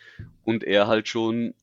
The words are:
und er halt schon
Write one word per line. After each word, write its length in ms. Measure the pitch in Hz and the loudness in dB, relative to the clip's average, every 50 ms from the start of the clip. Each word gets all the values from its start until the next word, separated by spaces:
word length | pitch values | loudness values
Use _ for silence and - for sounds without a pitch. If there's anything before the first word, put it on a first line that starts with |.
| - - - - - - - _ _ | -20 -20 -18 -18 -18 -18 -18 _ _
und 200 | - 113 113 - | -2 -2 -2 0
er 220 | - 95 101 101 | 2 4 4 4
halt 220 | 107 113 110 104 - | 4 2 0 0 -2
schon 440 | - 120 113 113 113 117 117 113 - _ | -4 -2 -2 -2 -2 -2 -4 -4 -6 _